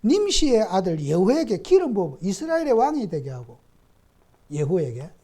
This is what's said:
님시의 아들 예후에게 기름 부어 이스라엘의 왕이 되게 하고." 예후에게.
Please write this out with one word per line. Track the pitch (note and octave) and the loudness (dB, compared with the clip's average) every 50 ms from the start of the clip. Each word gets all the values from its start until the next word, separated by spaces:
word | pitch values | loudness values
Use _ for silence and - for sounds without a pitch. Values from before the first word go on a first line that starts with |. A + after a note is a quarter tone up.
| - | 2
님시의 | G#3+ D4 G#4 G#4 G4+ - - - C#4+ B3 A3 A3 | 2 2 2 2 0 2 2 2 4 4 2 2
아들 | F3+ F3+ F#3+ F#3 F#3 E3 D#3 | 2 0 0 0 0 -2 -2
예후에게 | D3 C#3 D#3 E3+ F#3+ G3 C4 D#4+ D#4+ A3 G#3+ E3+ | -2 0 2 2 4 4 2 2 0 -2 -4 -6
기름 | - - F4 F#4+ F4+ D4 A3+ | 0 4 4 4 4 2 -2
부어 | G3 F3+ D#3 C3+ - | -2 -2 -4 -6 -6
이스라엘의 | - F#3+ G3 - D#4 D#4+ E4 E4 E4 D4+ A#3+ | -6 -6 -4 -4 -4 -2 -2 -2 2 2 2
왕이 | A3+ B3 C#4+ D#4 D4 A#3 F3+ | 2 2 2 0 -2 -4 -4
되게 | E3 D3+ B2+ C#3 | -6 -6 -8 -8
하고." | C3 B2 A#2+ A#2 A#2+ _ _ _ _ _ _ _ _ _ _ _ _ _ _ _ _ _ _ _ | -12 -12 -16 -18 -20 _ _ _ _ _ _ _ _ _ _ _ _ _ _ _ _ _ _ _
예후에게. | C#3+ D3 D3+ C#3 F3+ F3+ D#3 B2+ A2+ B2 C#3 F3 - _ | -4 -4 -2 0 0 -2 -2 -4 -6 -10 -12 -14 -18 _